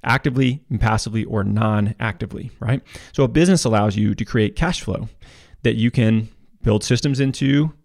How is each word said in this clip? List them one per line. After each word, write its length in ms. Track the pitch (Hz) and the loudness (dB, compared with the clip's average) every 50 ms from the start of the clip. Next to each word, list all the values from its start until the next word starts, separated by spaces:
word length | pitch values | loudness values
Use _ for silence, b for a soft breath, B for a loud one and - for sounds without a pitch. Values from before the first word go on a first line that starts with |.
| - | -4
actively 600 | - 120 135 - 147 123 131 135 123 131 151 _ - | -2 -2 0 0 -2 0 2 0 0 0 -4 _ -6
and 100 | 120 101 | -2 0
passively 420 | 110 110 110 110 - 113 107 113 - | 0 0 0 0 -2 -4 -6 -6 -6
or 180 | - 113 104 98 | -4 -4 -4 -2
non-actively, 1080 | 101 101 110 113 110 107 104 101 104 110 - 113 110 95 - 113 - - 92 - 123 - - | -2 0 0 0 0 0 0 0 -2 -2 -4 -6 -6 -6 -8 -10 -10 -10 -12 -14 -14 -14 -8
right? 220 | 117 113 131 135 - B B B B B | -4 -2 -2 -2 -4 B B B B B
So 120 | B - 135 | B 0 0
a 40 | |
business 380 | 123 - 151 170 185 190 165 - | 2 4 4 4 6 4 4 2
allows 300 | 123 110 104 104 107 95 | 2 2 2 2 2 2
you 200 | 107 107 107 101 | 2 0 0 0
to 100 | - 107 | -2 -4
create 300 | - - 117 107 101 - | -2 0 0 0 0 0
cash 260 | - - 180 175 - | -2 -2 -2 -2 -4
flow 260 | - 110 95 - - - - - b b b b b b b b | -6 -6 -6 -6 -8 -10 -14 -18 b b b b b b b b
that 140 | - 120 113 | -2 -2 0
you 160 | 113 113 120 | 2 0 0
can 380 | - 131 113 110 110 110 113 110 - - - - - - - | 2 2 2 2 2 0 -2 -6 -14 -20 -20 -20 -14 -4 0
build 200 | 117 107 107 - | 0 0 0 0
systems 360 | - 123 120 - 143 135 131 | 0 -2 0 0 -2 0 0
into, 520 | 139 135 127 - 139 135 139 147 156 156 - _ | 0 -2 -2 -2 0 2 2 2 2 0 -4 _